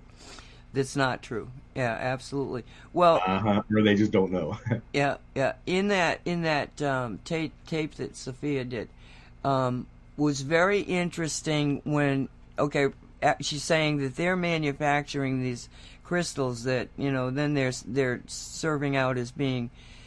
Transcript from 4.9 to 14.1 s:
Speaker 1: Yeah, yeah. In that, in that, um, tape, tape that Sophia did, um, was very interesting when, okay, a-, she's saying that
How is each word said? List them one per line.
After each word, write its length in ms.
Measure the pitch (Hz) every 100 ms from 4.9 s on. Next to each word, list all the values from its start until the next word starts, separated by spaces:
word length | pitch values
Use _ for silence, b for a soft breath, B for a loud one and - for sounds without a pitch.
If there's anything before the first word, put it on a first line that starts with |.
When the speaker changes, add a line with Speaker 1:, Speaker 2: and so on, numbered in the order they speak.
Speaker 1:
Yeah, 240 | 143 143 - -
yeah. 200 | 135 131 - -
In 220 | 185 202
that, 320 | 196 160 -
in 180 | 175 170
that, 400 | 160 147 - -
um, 380 | 143 131 120 92
tape, 280 | - 160 160 - -
tape 280 | 160 156
that 220 | - 131 -
Sophia 480 | 139 127 147 139
did, 240 | 123 117 - - B B B B
um, 420 | 135 135 127 123 - - - -
was 260 | 147 139
very 380 | 135 165 185 202
interesting 1000 | - 180 175 - 160 - 160 151 147 139
when, 440 | - 147 143 135 123 - - -
okay, 300 | 147 147 139 - - -
a-, 140 | 143 -
she's 220 | 147 147
saying 360 | - 160 151 147
that 180 | 135